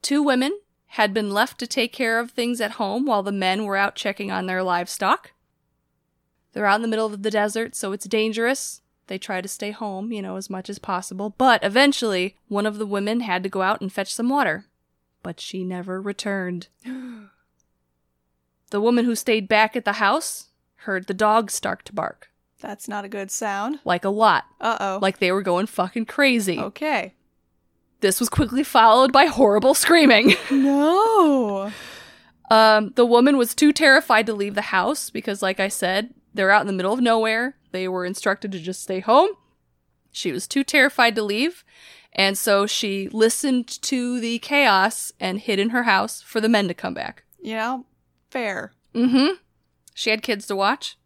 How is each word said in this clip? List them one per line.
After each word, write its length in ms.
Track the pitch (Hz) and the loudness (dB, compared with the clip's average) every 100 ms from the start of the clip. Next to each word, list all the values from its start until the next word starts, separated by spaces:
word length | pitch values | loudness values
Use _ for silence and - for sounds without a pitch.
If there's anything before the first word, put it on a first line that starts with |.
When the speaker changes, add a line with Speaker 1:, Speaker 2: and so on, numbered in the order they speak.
Speaker 1:
Two 200 | - 285 | -2 0
women 380 | 294 254 269 403 _ _ _ | 2 0 -2 -6 _ _ _
had 260 | - 214 | -2 0
been 180 | 202 208 | 0 -4
left 260 | 202 247 - | -2 -2 -4
to 80 | 240 | -8
take 240 | - 233 | -4 -6
care 260 | - 233 226 | -4 -2 -2
of 120 | 240 | -4
things 300 | - 240 240 | -6 -4 -4
at 100 | 208 | -6
home 340 | - 202 214 277 | -4 -6 -4 0
while 180 | 214 | 0
the 80 | 196 | -2
men 320 | 202 185 190 | -2 -2 -2
were 120 | 214 196 | -2 -2
out 180 | 196 - | -2 -2
checking 360 | 208 196 202 | -8 -6 -6
on 140 | 190 185 | -6 -4
their 160 | 185 | -4
livestock. 720 | 185 175 175 - 196 277 - _ _ _ _ _ _ _ _ _ _ _ _ | -2 -2 -4 -4 -2 -2 -4 _ _ _ _ _ _ _ _ _ _ _ _
They're 120 | - 202 | -2 2
out 100 | 208 | 2
in 60 | |
the 40 | 233 | 0
middle 180 | 220 220 | -2 -2
of 180 | 208 | -4
the 80 | 208 | -4
desert, 440 | 208 208 220 226 - | 0 0 -2 -8 -8
so 160 | 196 | -8
it's 140 | 196 190 | -8 -4
dangerous. 760 | 220 220 220 233 269 - - _ _ _ | -2 -2 0 -2 -2 -6 -14 _ _ _
They 100 | 190 | -12
try 220 | - 185 | -8 -8
to 60 | 190 | -8
stay 240 | - 208 | -10 -10
home, 400 | 208 214 190 214 | -8 -10 -8 -8
you 100 | 220 | -8
know, 140 | 196 190 | -8 -10
as 140 | 190 | -10
much 200 | 190 185 | -12 -10
as 80 | 202 | -12
possible. 540 | - 185 - 190 208 - | -6 -8 -8 -10 -10 0
But 260 | 262 226 | 2 4
eventually, 720 | 202 220 285 277 226 190 185 _ _ | 2 4 2 2 -2 -2 -4 _ _
one 180 | 202 214 | -4 -2
of 120 | 208 | -4
the 80 | 214 | -6
women 360 | 202 202 233 | -4 -2 -4
had 220 | 226 180 | -2 -4
to 60 | 190 | -4
go 120 | 196 | -2
out 200 | 190 214 | -2 -2
and 100 | 190 | -4
fetch 220 | - 190 | -6 -8
some 160 | - 240 | -4 -2
water. 360 | 285 226 160 - _ _ _ _ _ | 0 0 -4 -10 _ _ _ _ _
But 160 | - 170 | -14 -12
she 240 | - 190 | -12 -8
never 380 | 185 180 185 185 | -8 -8 -8 -8
returned. 680 | 202 202 208 196 180 180 - _ 247 | -8 -8 -6 -4 -6 -8 -10 _ -14
<gasps> 440 | 262 254 226 202 _ _ _ _ _ _ _ _ _ _ _ _ _ _ | -12 -14 -16 -20 _ _ _ _ _ _ _ _ _ _ _ _ _ _
The 100 | 202 | -2
woman 240 | 220 240 240 | 2 2 0
who 100 | 220 | -2
stayed 320 | - 220 196 | 0 -2 2
back 280 | 220 220 254 | 2 2 0
at 100 | 208 | -4
the 80 | |
house 540 | 208 202 277 - - - _ _ _ | -2 0 0 -4 -12 -16 _ _ _
heard 300 | - 190 185 | -6 -6 -6
the 60 | |
dog 380 | 190 214 220 214 | 0 2 2 0
start 340 | - 196 185 - | -6 -6 -8 -8
to 80 | |
bark. 360 | 208 - - - _ _ _ | -8 -8 -10 -20 _ _ _
Speaker 2:
That's 280 | - 202 - | -14 -14 -10
not 180 | 208 196 | -10 -10
a 40 | |
good 200 | 202 190 | -10 -10
sound. 480 | - 214 196 220 294 - | -8 -6 -6 -6 -6 -2
Speaker 1:
Like, 180 | 180 | -2
a 60 | 196 | -2
lot. 360 | 208 220 165 - _ | 2 4 4 -2 _
Speaker 2:
Uh-oh. 400 | 220 226 196 190 | -4 -2 -4 -2
Speaker 1:
Like 180 | 196 - | -2 0
they 120 | 185 | 0
were 120 | 190 | 0
going 240 | 190 175 214 | 0 0 -2
fucking 380 | - 185 240 220 | -4 -4 -4 -6
crazy. 520 | - 277 240 196 170 | 0 2 2 0 -4
Speaker 2:
Okay. 540 | 202 - 302 262 - _ _ _ _ _ _ _ _ _ | -6 -6 -4 -4 -6 _ _ _ _ _ _ _ _ _
Speaker 1:
This 180 | 196 190 | 0 2
was 80 | 233 | -2
quickly 340 | - 233 254 | 0 0 0
followed 480 | 285 254 226 226 262 | 0 4 6 8 6
by 140 | 254 330 | 6 4
horrible 480 | 254 240 208 254 | 4 4 6 4
screaming. 600 | - - 339 285 220 247 - | 2 4 6 8 8 6 4
<laughs> 100 | - | 2
Speaker 2:
No. 1200 | 277 269 277 294 359 453 440 320 269 220 196 196 - - - - - _ _ - | 2 2 2 2 4 4 4 4 4 0 -4 -8 -12 -18 -20 -20 -20 _ _ 2
Speaker 1:
Um, 400 | 220 220 214 214 - | 6 8 6 2 2
the 100 | 240 | 6
woman 320 | 240 262 277 | 6 6 4
was 180 | 233 - | 2 4
too 160 | 302 | 4
terrified 520 | 294 302 269 294 220 220 | 6 6 6 6 2 2
to 60 | |
leave 200 | 208 202 202 | -4 -4 -4
the 60 | |
house 480 | 202 196 190 294 - | -2 0 0 -2 -6
because, 320 | 226 226 202 | -8 -8 -4
like 180 | 190 190 | -4 -2
I 80 | 196 | -4
said, 460 | - 185 190 233 _ _ | -2 -2 -2 -4 _ _
they're 180 | 208 190 | -2 4
out 100 | 208 | 4
in 60 | 190 | 2
the 60 | |
middle 200 | 190 185 | -2 -2
of 80 | 247 | 0
nowhere. 540 | 240 226 220 220 247 - _ | 2 2 2 0 -4 -8 _
They 160 | 185 185 | -6 -4
were 180 | 185 180 | -4 -6
instructed 460 | 190 214 202 208 | -4 -2 -2 -6
to 80 | 190 | -8
just 220 | 165 185 | -10 -12
stay 160 | - 185 | -8 -6
home. 300 | 190 247 381 403 _ _ _ _ _ _ _ | 2 4 4 -2 _ _ _ _ _ _ _
She 200 | - 185 | -8 -6
was 160 | 151 - | -6 -4
too 160 | 277 | -2
terrified 520 | 269 302 269 - 233 220 | 0 2 2 4 2 2
to 80 | |
leave, 400 | 208 208 302 349 _ _ - - _ | -4 -2 -2 -4 _ _ -20 -20 _
and 240 | - 196 196 | 0 0 0
so 280 | - 196 202 | 2 2 2
she 420 | - 214 196 196 | -2 -4 -4 -6
listened 580 | 214 226 - 285 254 233 - | 2 2 2 0 0 -2 -10
to 360 | - 262 247 247 | -4 -4 -2 -4
the 180 | 233 233 | -4 -6
chaos 720 | - 285 262 196 196 - - _ | -2 2 4 4 2 -2 -12 _
and 200 | 190 190 | -6 -6
hid 180 | 220 196 | -2 -2
in 100 | 214 | 0
her 140 | 240 | 0
house 380 | 240 190 208 - | 2 2 0 -8
for 180 | - 226 | -6 -2
the 100 | 220 | 2
men 180 | 220 196 | 2 0
to 60 | 170 | -4
come 180 | - | -8
back. 300 | - - - _ _ | -8 -10 -12 _ _
Speaker 2:
Yeah, 380 | 349 220 226 262 - _ _ _ _ | -10 -6 -6 -8 -12 _ _ _ _
fair. 440 | 262 226 185 - _ _ | -6 -6 -8 -12 _ _
Speaker 1:
Mm-hmm. 420 | 233 247 254 285 381 _ _ _ _ _ - | 0 2 4 2 0 _ _ _ _ _ -6
She 160 | - | -2
had 100 | 220 | -2
kids 240 | - 208 - | -2 -6 -4
to 80 | 196 | -2
watch. 420 | 196 277 - - | 0 -2 -6 -14